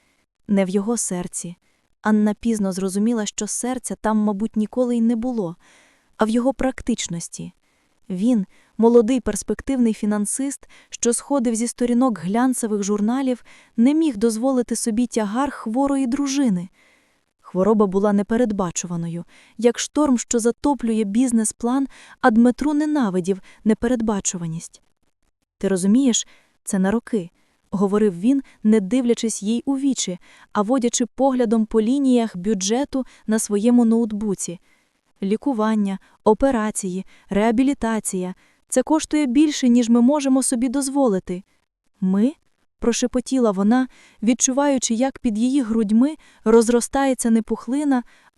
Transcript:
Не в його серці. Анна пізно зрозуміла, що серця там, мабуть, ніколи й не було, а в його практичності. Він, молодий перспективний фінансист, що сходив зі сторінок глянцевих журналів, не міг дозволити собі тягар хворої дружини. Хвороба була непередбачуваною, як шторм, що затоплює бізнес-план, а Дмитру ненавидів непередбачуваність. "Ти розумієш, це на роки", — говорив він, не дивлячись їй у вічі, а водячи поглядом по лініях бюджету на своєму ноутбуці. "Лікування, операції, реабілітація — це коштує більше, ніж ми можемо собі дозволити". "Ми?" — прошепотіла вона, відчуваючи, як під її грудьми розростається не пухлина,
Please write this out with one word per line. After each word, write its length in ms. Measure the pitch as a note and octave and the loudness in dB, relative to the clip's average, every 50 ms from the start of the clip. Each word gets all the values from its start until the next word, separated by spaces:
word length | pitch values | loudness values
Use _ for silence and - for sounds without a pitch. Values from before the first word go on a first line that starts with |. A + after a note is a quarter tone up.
| _ _ _ _ _ _ _ _ _ - | _ _ _ _ _ _ _ _ _ -2
Не 160 | G3+ G3 G3 | 0 0 0
в 40 | F3+ | 0
його 280 | F#3 G#3 G3 A3 A#3+ | 0 -2 -2 -2 -4
серці. 600 | A3+ - - F#3 F3+ F3 F3+ - - - E3+ F3 - _ _ _ _ _ _ _ _ - | -4 -4 -4 -6 -6 -6 -8 -10 -12 -12 -12 -16 -18 _ _ _ _ _ _ _ _ 0
Анна 320 | G#3+ G#3+ G#3+ G#3 G#3 G3+ | 0 2 2 2 0 0
пізно 380 | - - A#3 A3+ G#3+ G3 F#3+ F3+ | -2 -2 -2 -2 0 -2 -2 -2
зрозуміла, 540 | F#3+ F#3+ F#3+ F3+ G3+ G#3+ A#3 A#3+ A3 G#3 | -4 -4 -4 -2 -2 0 0 0 -2 -4
що 200 | G3+ - - G#3+ | -6 -6 -8 -8
серця 480 | G3+ - - - A#3+ B3+ B3 - - G3 - | -8 -6 -6 -6 -6 -6 -6 -8 -10 -10 -4
там, 160 | - G#3+ A3 | -2 -2 0
мабуть, 400 | G#3+ G#3 G#3 G#3 F#3+ A3 A3 - | 0 0 0 -2 -2 -4 -4 -2
ніколи 400 | G#3+ G#3+ - - B3 B3+ A#3+ A#3+ | -4 -4 -2 -2 -2 -2 0 0
й 40 | A#3 | 0
не 160 | A3+ A3+ B3 | 2 2 0
було, 400 | A3 A3+ B3+ B3 A3+ F#3+ E3 E3 - _ _ _ _ _ _ _ _ _ _ _ | 0 -2 -4 -4 -4 -4 -6 -8 -10 _ _ _ _ _ _ _ _ _ _ _
а 80 | - A3 | -2 -2
в 40 | G#3+ | 0
його 260 | A3 B3 A#3+ C4+ C4 | 0 0 0 0 -2
практичності. 960 | - B3+ C4 B3+ - - - A3+ - - - E3+ E3+ - - - - E3+ F3 - _ _ _ _ _ _ _ _ _ _ - | 0 -4 -4 -4 -6 -6 -6 -6 -6 -6 -8 -8 -10 -10 -12 -14 -14 -16 -16 -16 _ _ _ _ _ _ _ _ _ _ -10
Він, 380 | F#3+ F3+ G3+ B3 B3+ G#3+ F#3+ - _ _ _ _ _ - | -6 -2 0 2 2 2 0 -4 _ _ _ _ _ 2
молодий 420 | A3 A#3 A#3+ A#3+ A3 G#3+ C4+ B3 | 4 6 6 6 6 6 2 0
перспективний 760 | - G#3+ G#3 - - - G#3+ - - - C4+ B3+ A#3+ A3+ G#3 | 0 -2 -4 -4 -4 -6 -6 -6 -4 -4 0 2 2 2 0
фінансист, 760 | - - G#3 G#3 G#3 G#3 - - - C4+ C#4 - - - - - - _ _ | 0 -2 -2 -2 -2 -2 -4 -4 -4 -4 -6 -6 -10 -14 -20 -20 -20 _ _
що 220 | - - - A#3 A#3+ | -10 -4 -2 -2 -2
сходив 420 | - - - C#4 C#4 A3+ B3 A3+ | -2 -2 -2 -2 0 0 0 -2
зі 120 | G#3+ A#3+ | -2 -4
сторінок 520 | A#3 - - B3 A#3+ A#3+ A#3+ C4 B3+ G#3+ F3 | -4 -4 -4 -2 0 2 2 2 2 0 -2
глянцевих 640 | D#3+ F3+ G3+ A#3 B3+ C4 B3 - B3 G#3+ G#3+ G3+ G3+ | -4 -4 -2 0 0 0 0 -2 -4 -4 -4 -4 -2
журналів, 640 | G3 G#3 G3+ G#3 G#3+ B3 C4+ C#4 B3+ B3 A#3 - - - - - _ _ | -2 -2 0 0 -2 -2 -2 -2 -2 -4 -4 -8 -16 -20 -20 -20 _ _
не 180 | - A3+ C4+ D4+ | 2 2 4 4
міг 220 | D#4+ D#4+ D4+ A3+ | 2 2 0 0
дозволити 600 | G3+ A3+ A#3 G#3+ A3 A#3+ C4+ C4+ B3 A#3 - A#3 | 0 0 0 0 0 0 0 0 0 0 -2 -4
собі 300 | - - A#3+ G#3+ A3+ B3 | -4 -4 -2 -2 -2 -2
тягар 440 | - - A#3 G#3+ G3 G#3 B3 C#4+ C#4+ | -2 -2 -4 -4 -2 -2 -2 -4 -4
хворої 560 | - - - A3+ G#3+ C4 C#4 C#4 C#4 C4+ C4+ | -6 -8 -8 -6 -2 0 0 0 0 0 0
дружини. 640 | A#3+ A#3+ C#4+ C#4+ C#4 C4+ C#4+ C#4+ A#3 F#3+ F3 F3 - - _ _ _ _ _ _ _ _ _ _ _ _ _ _ - - | -2 -2 -2 -2 -2 -2 0 0 0 0 -2 -4 -8 -16 _ _ _ _ _ _ _ _ _ _ _ _ _ _ -8 -4
Хвороба 320 | F3+ F#3+ G3+ A3 G#3 G#3+ | 0 2 2 2 2 2
була 260 | F#3+ F3+ G3+ G3+ G#3 G3+ | 2 0 0 0 2 0
непередбачуваною, 1120 | G3+ G3+ - A3+ A#3 B3+ A3 G#3+ G3 F#3+ E3+ - - - F3 F3 E3 E3+ E3+ E3 E3+ E3+ - _ - - _ _ - | 0 0 0 0 0 0 0 0 -4 -4 -4 -6 -8 -8 -8 -6 -6 -6 -8 -8 -10 -12 -14 _ -20 -20 _ _ 0
як 200 | G#3+ A#3+ A#3 - | 0 0 0 0
шторм, 400 | - - - D4 D4+ C#4+ B3+ A3+ | -6 -4 0 0 2 2 2 0
що 200 | - - - A#3+ | 0 -2 -2 0
затоплює 680 | G#3+ A#3+ A#3 - - D4 C#4+ A#3 - A3+ A3+ A3 A3 | 0 0 -2 0 -2 -2 -2 0 -2 -2 -2 -2 -2
бізнес-план, 840 | G3 G3 A#3 C4+ B3+ A#3 A3+ G#3+ - - - - A#3+ B3+ C#4 C#4 - - - - - - _ | 0 0 0 0 2 2 0 0 -2 -4 -6 -4 -4 -2 -2 -2 -4 -8 -14 -20 -20 -10 _
а 100 | - B3+ | 0 2
Дмитру 440 | A3 A3+ A#3+ B3 A#3+ - C4 D4+ D4+ | 4 6 4 4 4 2 -2 -2 0
ненавидів 680 | D4 D#4 D4+ D4 D4 B3 G3 F3 F#3 E3 F#3 G3 F#3+ - - - _ _ | 0 0 0 0 0 0 0 0 -2 -2 -2 -4 -6 -6 -14 -20 _ _
непередбачуваність. 1160 | G#3+ A3 - - A#3 B3+ A#3 A3+ G#3+ G#3 G3 - - - F3 E3+ E3 D#3+ E3 - - - - _ _ _ _ _ _ _ _ _ _ _ _ _ _ _ _ | -2 0 0 0 -2 -2 -2 -2 -2 -4 -4 -4 -6 -8 -8 -8 -8 -10 -10 -12 -16 -20 -20 _ _ _ _ _ _ _ _ _ _ _ _ _ _ _ _
"Ти 100 | - G3 | -2 -2
розумієш, 580 | G3 F3+ F3+ G3 G#3+ C4 C#4 B3+ G#3+ - - - - _ _ _ _ _ _ | 0 0 2 2 4 4 4 4 2 0 -2 -4 -10 _ _ _ _ _ _
це 140 | - - F#3 | -4 -2 0
на 120 | F#3 F#3+ | 0 0
роки", — 400 | G#3 A#3+ - - - G#3 E3 E3+ - _ _ _ _ _ _ _ | 0 -2 -2 -4 -4 -4 -4 -6 -12 _ _ _ _ _ _ _
говорив 500 | - F3 G3+ F#3+ G3 G#3+ G#3+ G#3 F3 E3+ | -2 -2 0 0 2 2 2 2 0 0
він, 220 | F#3+ B3 C#4+ C#4 - - _ _ - | 0 2 2 2 0 -6 _ _ 2
не 180 | G#3+ A3 A3 | 4 4 4
дивлячись 600 | F#3+ F3+ B3 C4 B3 A#3+ A3+ - - A3 - - F#3+ | 2 2 0 0 2 2 0 0 0 -4 -4 -4 -4
їй 200 | G#3 A#3 A#3+ - | -4 -4 -2 -2
у 100 | C#4 C#4 | -4 -4
вічі, 420 | C4+ C#4 C#4 A#3+ - - F#3+ F3 E3+ - - - - - _ _ | 0 0 0 -2 -2 -4 -6 -8 -10 -14 -20 -20 -20 -20 _ _
а 100 | G#3 G3+ | -2 0
водячи 440 | G#3 C4 C4+ A3+ A#3+ - - B3 | 0 0 0 0 0 0 0 -2
поглядом 600 | - - - C4 C#4 C4 B3 A#3+ G#3+ A3+ A3+ A3 | -4 -2 0 0 0 2 0 0 0 2 0 0
по 140 | - - A3+ | 0 0 0
лініях 560 | G#3+ A3+ C4 C#4+ C#4 C4 B3 A#3+ A3+ G#3+ - | 0 2 0 0 2 2 2 2 2 0 -4
бюджету 680 | F3+ F3 G#3 A3 F#3+ F#3 G3 A3+ B3+ C#4+ - - C4+ B3+ - - - _ | -6 -4 -2 -2 -2 -2 -2 -2 -2 -2 -2 -4 -6 -6 -6 -12 -12 _
на 120 | - A3 A3 | -2 -2 -2
своєму 460 | - - G#3 G3+ G3+ A#3+ A#3+ A#3+ A#3+ | -2 -2 -2 0 2 4 4 6 4
ноутбуці. 760 | A3+ A3+ A3+ A#3 G#3+ A3 G3+ A3 G#3 F#3 - - - E3+ - - _ _ _ _ _ _ _ _ _ _ _ G3 | 4 4 2 0 -2 -4 -4 -4 -4 -4 -4 -6 -10 -10 -14 -16 _ _ _ _ _ _ _ _ _ _ _ -4
"Лікування, 760 | G3 G#3+ A3 - - C4+ G#3+ G#3+ A3 A3 G#3+ G3+ G3 F#3+ F#3+ - _ _ _ _ | -2 -2 -2 -2 -2 -2 0 0 0 0 0 0 -2 -4 -6 -10 _ _ _ _
операції, 840 | G#3+ G#3+ - C4+ C4+ B3+ A3+ G#3+ G#3+ - - - F#3 F3+ F#3+ F#3+ - - - _ _ | 2 4 4 4 2 2 0 -2 -2 -4 -6 -6 -6 -6 -8 -10 -12 -18 -20 _ _
реабілітація — 1040 | F#3+ G3 G#3+ A#3 A3+ A3+ C4+ C4+ C#4 - - A3+ A3+ G#3+ - - - F#3 F3+ F3+ F#3 - _ _ _ _ _ _ | 0 2 2 2 2 2 2 0 0 -2 -2 -2 -2 -4 -4 -4 -6 -6 -6 -6 -8 -12 _ _ _ _ _ _
це 140 | - B3+ B3 | -2 -2 0
коштує 440 | - D4+ D#4 - - - D4+ D4 | 2 0 0 0 0 0 0 0
більше, 420 | B3+ A#3 C#4+ D#4+ D4+ C#4+ - C4+ B3 | 2 4 4 4 4 2 0 2 4
ніж 200 | A#3 B3 A#3+ A3 | 4 4 4 4
ми 120 | A#3 A#3+ | 4 4
можемо 420 | A#3+ B3+ D4 D4+ C4+ C4+ C4 C4+ B3+ | 4 4 4 2 2 2 0 2 0
собі 260 | - C4+ A#3 B3 C4 | 0 -2 -2 -2 -2
дозволити". 760 | A#3 C#4+ C4 C#4 C4 C#4+ C4+ A#3+ G3 F#3 - - F3+ F3+ - _ _ _ _ _ _ _ _ _ _ _ | -2 -2 -4 -2 0 0 2 2 0 -2 -4 -6 -10 -10 -12 _ _ _ _ _ _ _ _ _ _ _
"Ми?" — 320 | F#3+ F#3 F#3+ G3 G#3+ C4+ E4 - _ _ _ _ _ _ _ _ | -2 -2 0 2 0 0 -2 -6 _ _ _ _ _ _ _ _
прошепотіла 720 | - A#3 A3+ - B3+ A#3+ - B3+ - - C4+ C4 A#3 G#3+ | -2 -2 -2 0 -2 -2 -2 -4 -4 -2 -2 0 2 0
вона, 380 | F#3+ F#3+ G3+ G#3 A#3+ B3+ C4 - - - - _ _ _ - | 0 0 2 2 2 2 0 -2 -8 -16 -20 _ _ _ 0
відчуваючи, 720 | G#3+ B3+ - - C4+ B3+ C#4 C#4+ D4 C#4 B3 - - A3+ | 0 0 2 0 0 0 0 2 2 2 0 0 -2 -2
як 240 | G#3+ C4 C4+ - - | 0 -2 -2 -2 -4
під 200 | - B3 G#3 G#3+ | -4 -4 -2 0
її 240 | A#3+ B3+ C4 D4 B3 | 0 0 0 0 0
грудьми 540 | G#3 A3 A3+ A3+ G3 G#3+ A3+ B3+ D4+ D#4+ - _ - _ _ _ | 0 0 0 0 2 4 4 4 2 0 -6 _ -20 _ _ _
розростається 840 | A3 A3+ A#3 A3+ G#3+ A#3+ A#3 - - - C4+ C#4 C4+ B3+ - - A#3 | 6 6 6 6 6 2 0 0 0 -2 0 0 0 0 0 0 2
не 120 | A3+ A3+ A3 | 2 2 2
пухлина, 600 | - A3+ - - - B3+ D4 D4+ C#4+ C4+ B3 - - - _ _ _ _ | -2 -6 -8 -6 -6 -4 -2 0 0 0 0 -2 -6 -14 _ _ _ _